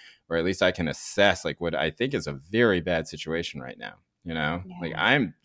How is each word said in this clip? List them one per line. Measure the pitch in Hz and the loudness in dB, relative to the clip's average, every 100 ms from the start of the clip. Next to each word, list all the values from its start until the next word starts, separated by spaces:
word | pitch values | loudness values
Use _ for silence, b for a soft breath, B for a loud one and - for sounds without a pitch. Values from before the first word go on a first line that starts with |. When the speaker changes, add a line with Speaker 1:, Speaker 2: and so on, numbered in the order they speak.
| B B _ | B B _
Speaker 1:
or | 82 | 0
at | |
least | 87 95 | 0 2
I | 92 | 2
can | 92 80 | 2 -4
assess, | 65 - - 101 87 | -4 -4 4 4 4
like, | 80 - | -4 -4
what | 85 | -4
I | 76 78 | 0 -2
think | - 135 | -2 -2
is | 127 73 | -2 -4
a | |
very | 67 80 110 117 90 | -10 -2 4 4 4
bad | 85 82 78 | 2 0 -2
situation | 78 80 82 85 71 | -8 -4 -4 -4 -10
right | 64 - | -12 -12
now, | 53 50 _ _ | -14 -16 _ _
you | 85 | -8
know? | 80 76 87 92 87 | -2 -2 -2 -8 -10
Like, | 85 | -6
Speaker 2:
Yeah. | - | 0
Speaker 1:
I'm | 107 139 95 - | 4 4 2 -6